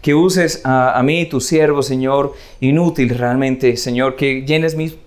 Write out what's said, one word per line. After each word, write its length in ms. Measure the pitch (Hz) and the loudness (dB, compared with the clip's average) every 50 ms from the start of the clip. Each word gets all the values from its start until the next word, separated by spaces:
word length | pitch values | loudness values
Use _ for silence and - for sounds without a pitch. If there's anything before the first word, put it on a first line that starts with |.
| - | 0
que 100 | 143 147 | 2 2
uses 480 | 151 170 185 180 180 170 156 - - - | 4 2 2 2 2 0 0 -2 -4 -2
a, 340 | 135 131 131 127 127 - | 0 0 2 2 2 2
a 40 | 123 | 2
mí, 240 | 127 139 156 170 170 | 0 2 0 0 -2
tu 160 | 165 - 127 | -2 -4 -4
siervo, 400 | - - 170 156 156 147 147 143 | -2 0 2 2 2 2 2 0
Señor, 520 | 131 135 131 131 131 131 139 139 139 - - - - - - - | 0 -2 -2 -2 0 0 0 0 0 -2 -6 -12 -20 -20 -10 -2
inútil 500 | 131 131 143 160 175 165 160 - 127 120 | 0 2 2 2 2 0 0 0 0 0
realmente, 640 | 123 120 123 120 123 131 135 135 131 127 135 127 117 | 0 -2 -2 -2 0 0 0 -2 -2 0 0 0 0
Señor, 400 | 120 - 131 120 123 131 135 131 | 0 -4 -4 -2 0 -2 -2 -2
que 280 | - 147 139 131 131 135 | -2 -2 -2 -2 -4 -2
llenes 320 | 135 156 160 160 160 156 | -2 -2 0 0 -2 -2
mis 200 | 156 160 160 156 - - | -4 -6 -8 -10 -14 -20